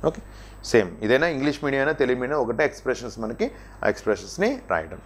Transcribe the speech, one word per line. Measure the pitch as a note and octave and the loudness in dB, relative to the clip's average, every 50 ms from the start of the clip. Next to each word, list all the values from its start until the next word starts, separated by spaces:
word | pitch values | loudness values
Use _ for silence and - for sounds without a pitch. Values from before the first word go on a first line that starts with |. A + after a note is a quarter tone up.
| - D#3 | 2 0
ఓకే, | - - - - - - - - - - - - | 0 0 -14 -16 -16 -18 -18 -18 -18 -14 -4 4
సేమ్ | - A#2 G2+ F2 - - G#2+ | 6 6 6 4 -4 -4 2
ఇదైనా | G#2+ B2 C3 D#3+ E3+ D#3 | 4 4 4 4 2 0
ఇంగ్లీష్ | C3 C3+ D3+ C#3+ D3 D3+ | 0 0 0 0 0 -2
మీడియం | C#3+ C3+ C3+ C3+ | 0 2 2 2
అయినా | D3+ D#3+ D3 | 2 2 2
తెలుగు | C#3 B2 B2+ B2 | 2 2 2 0
మీడియం | B2+ C3 D3 D3+ B2 | 0 -2 0 0 0
ఒకటే | A2+ A#2 A2+ D#3+ E3 | 0 2 2 2 0
ఎక్స్‌ప్రెషన్స్ | - - - C3+ B2 A2 B2 A#2 G2+ A2+ A2+ | 0 -2 -2 -2 -2 -2 -4 -10 -8 -6 -6
మనకి, | A2 A2+ - G#3+ C4+ - - - - - - | -6 -2 -2 -4 -4 -4 -10 -18 -18 -12 0
ఆ | - G#2 | 0 0
ఎక్స్‌ప్రెషన్స్‌ని | G2+ - - G#2+ G#2 F#2+ F#2+ G2 - - G3 A#3 - - - - | 0 2 0 0 0 0 -2 -12 -4 0 0 0 0 -4 -4 -2
రాయడం. | F#2 E2 D#2+ D#2+ F2+ - - | -2 -2 -2 -6 -12 -16 -16